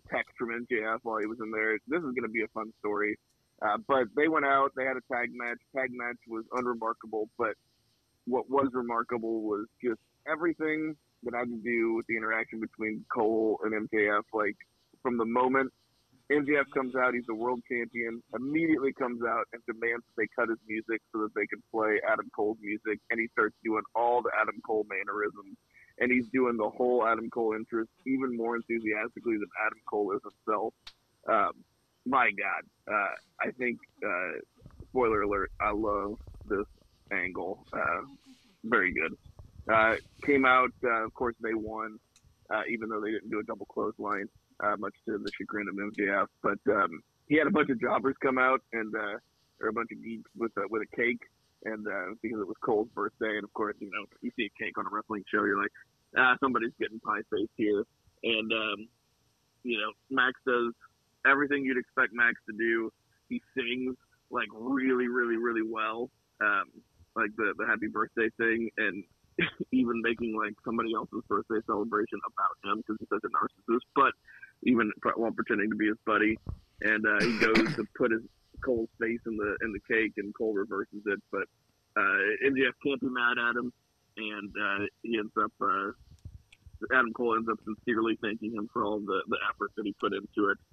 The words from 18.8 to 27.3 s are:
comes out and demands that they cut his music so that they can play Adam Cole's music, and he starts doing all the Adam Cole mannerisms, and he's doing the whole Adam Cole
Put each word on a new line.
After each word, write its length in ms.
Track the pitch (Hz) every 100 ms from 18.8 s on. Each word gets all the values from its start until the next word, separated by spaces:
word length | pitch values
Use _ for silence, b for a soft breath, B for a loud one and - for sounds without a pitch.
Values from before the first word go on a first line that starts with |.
| 135
comes 280 | - 127 117
out 220 | 117 113 107
and 80 | 117 -
demands 380 | 113 117 117 -
that 160 | -
they 60 | 107 -
cut 140 | 117
his 100 | 110 110
music 340 | 110 113 113 -
so 80 | 110
that 140 | 107
they 140 | 107 104
can 140 | 104 -
play 280 | 113 107 104 104
Adam 200 | 110 104 -
Cole's 220 | 104 110
music, 380 | 104 104 110 104 -
and 100 | 117
he 80 | 117
starts 220 | - 107 -
doing 200 | 113 107 101 113
all 260 | 120 120
the 100 | 110 107
Adam 220 | 110 104 -
Cole 200 | 110 104
mannerisms, 680 | 95 101 104 104 98 98 - _ b b -
and 120 | 123
he's 180 | 127 113
doing 280 | 131 123 117
the 140 | 107
whole 360 | - 123 123 110
Adam 240 | 113
Cole 240 | 113